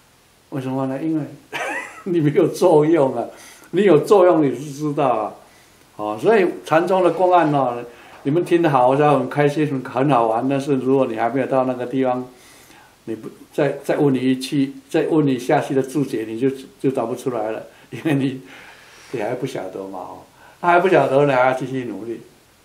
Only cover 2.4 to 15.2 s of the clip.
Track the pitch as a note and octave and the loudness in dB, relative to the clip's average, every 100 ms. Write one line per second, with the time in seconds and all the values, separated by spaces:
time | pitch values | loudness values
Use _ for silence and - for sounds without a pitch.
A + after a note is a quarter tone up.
2.4 | D#3 - A#3+ D3+ D3+ E3+ C3+ A#2+ A2 - | 2 2 4 6 4 4 2 -2 -8 -10
3.4 | - - - E3+ G#3 D3+ - G#3 F3+ E3 | -20 -20 -6 2 4 4 6 6 6 6
4.4 | C#3+ A#2+ D3 C#3 D3+ D3 C#3 A2+ G#2+ - | 2 -2 -8 -8 -6 -2 0 0 -4 -10
5.4 | - - _ _ _ - G#2+ A2 D3+ A3 | -20 -20 _ _ _ -10 -6 -2 2 2
6.4 | F3+ - - D#3 F3 F#3+ F3 E3 F#3 F3+ | 2 -2 -2 0 2 2 2 2 2 4
7.4 | D#3 D3 B2+ A#2+ A#2+ - - - C#3 D#3 | 2 0 -2 -4 -10 -18 -20 -10 -2 -2
8.4 | E3+ F3 E3 C#3 B2 C3+ D3+ C3+ B2+ C#3+ | 0 0 2 4 4 4 4 2 0 0
9.4 | D3 D3 D3 C3+ B2 A#2+ C#3+ B2+ A#2 A2+ | 0 0 -2 -4 -6 -2 2 2 2 0
10.4 | C3 C#3 C3+ C3+ B2+ C3+ B2+ A2+ A#2 C3 | -2 -2 -2 -2 2 2 0 -2 -2 -2
11.4 | A#2 C3 B2+ B2 A#2+ C3+ B2+ B2+ B2+ - | -2 0 -2 -4 -4 -2 -2 -2 -6 -16
12.4 | - - - - - _ - A2 - - | -20 -20 -20 -20 -20 _ -12 -12 -12 -18
13.4 | - - C#3+ C3+ - C#3+ C#3+ C3 C3 C3 | -10 -2 -2 -2 -4 0 2 2 0 -2
14.4 | C3 D3 C3+ C3+ - E3 D3 D#3+ | -2 -2 -2 -6 -4 -2 0 2